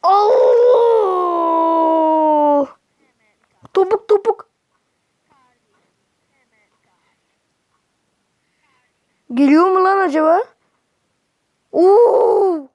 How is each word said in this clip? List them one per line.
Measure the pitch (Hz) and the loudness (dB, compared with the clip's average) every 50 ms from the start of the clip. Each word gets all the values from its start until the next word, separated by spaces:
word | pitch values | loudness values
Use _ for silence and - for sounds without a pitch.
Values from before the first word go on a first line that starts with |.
Allah! | - 339 381 403 415 415 508 508 508 508 480 466 480 494 508 466 466 466 453 440 415 381 370 359 359 349 349 339 339 330 330 330 330 330 330 330 330 320 320 320 320 311 320 320 311 311 302 294 294 294 285 285 277 - - _ _ _ _ _ _ _ _ _ _ _ _ _ _ _ _ _ - - _ | 0 0 0 0 0 0 0 2 2 2 2 2 2 2 2 2 2 0 0 0 -2 -2 -4 -4 -4 -4 -4 -4 -4 -2 -2 -2 -2 -2 -2 -2 0 0 0 0 0 0 0 0 0 0 0 0 0 0 0 -2 -2 -6 -10 _ _ _ _ _ _ _ _ _ _ _ _ _ _ _ _ _ -20 -6 _
Topuk, | 381 381 370 440 415 - - | -2 -2 -2 -2 -6 -2 -2
topuk. | 427 403 - 453 440 - - _ _ _ _ _ _ _ _ _ _ _ _ _ _ _ _ _ | -2 -2 0 -4 -6 -6 -12 _ _ _ _ _ _ _ _ _ _ _ _ _ _ _ _ _
Kardeşim. | _ _ _ _ _ _ _ 427 403 _ _ _ _ _ _ _ _ _ _ _ _ 262 254 233 226 208 208 196 _ _ _ | _ _ _ _ _ _ _ _ _ _ _ _ _ _ _ _ _ _ _ _ _ _ _ _ _ _ _ _ _ _ _
Kardeşim. | 208 _ _ _ _ _ _ _ _ _ _ _ _ _ _ _ _ _ _ _ _ _ _ _ _ _ _ _ _ _ _ _ _ _ _ _ _ _ _ _ _ _ _ _ _ _ _ _ _ 240 | _ _ _ _ _ _ _ _ _ _ _ _ _ _ _ _ _ _ _ _ _ _ _ _ _ _ _ _ _ _ _ _ _ _ _ _ _ _ _ _ _ _ _ _ _ _ _ _ _ -2
Geliyor | 240 285 269 294 320 349 381 | 0 2 2 4 2 2 2
mu | 370 381 370 | 2 0 0
lan | 381 392 392 | 0 0 0
acaba? | 381 339 269 311 311 311 330 381 508 - _ _ _ _ _ _ _ _ _ _ _ _ _ _ _ _ _ _ _ _ _ _ _ _ | -2 -2 -2 -2 0 0 0 0 -2 -6 _ _ _ _ _ _ _ _ _ _ _ _ _ _ _ _ _ _ _ _ _ _ _ _
Oo! | - 302 349 370 403 440 480 480 - 523 - 466 453 427 403 381 349 311 269 262 | -4 0 2 2 4 4 2 2 2 0 0 0 0 0 -2 -2 -4 -6 -10 -16